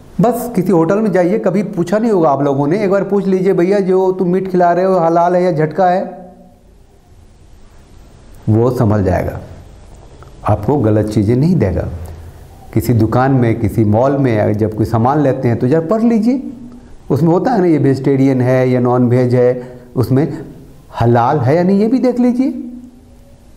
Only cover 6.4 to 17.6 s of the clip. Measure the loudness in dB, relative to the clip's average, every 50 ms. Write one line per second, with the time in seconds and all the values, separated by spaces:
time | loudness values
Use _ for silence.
6.4 | -20 -20 -20 -20 _ -20 -20 -20 -20 -20 _ -20 _ -20 -20 -20 -20 -20 -20 -20
7.4 | -20 -20 -20 -20 -20 -20 -20 -20 -20 -20 -20 -20 -20 -20 -20 -20 -20 -20 -20 -8
8.4 | -2 0 2 2 2 2 2 0 0 2 2 2 0 0 0 -2 -2 -4 -8 -10
9.4 | -14 -18 -20 -20 -20 -20 -20 -20 -20 -20 -20 -20 -20 -20 -20 -20 -20 -20 -20 -8
10.4 | -4 -2 -2 -2 0 0 0 0 2 2 2 2 0 0 0 0 0 2 2 2
11.4 | 2 2 2 2 0 0 -2 -4 -4 -6 -8 -12 -14 -16 -16 -18 -20 -20 -20 -20
12.4 | -20 -20 -20 -20 -20 -6 -4 -2 -2 0 0 2 2 2 0 0 2 2 2 2
13.4 | 2 0 0 0 -2 -2 0 0 0 2 2 2 2 2 0 0 0 0 0 0
14.4 | 0 0 0 0 -2 -2 -2 -2 -2 -2 0 0 0 0 2 2 0 0 0 0
15.4 | -2 -2 -2 0 0 0 0 0 0 0 -2 0 0 0 0 0 0 0 -2 -2
16.4 | -4 -10 -14 -16 -18 -20 -20 -20 -20 -20 -20 -16 -6 -4 -2 0 2 2 2 2
17.4 | 0 0 0 2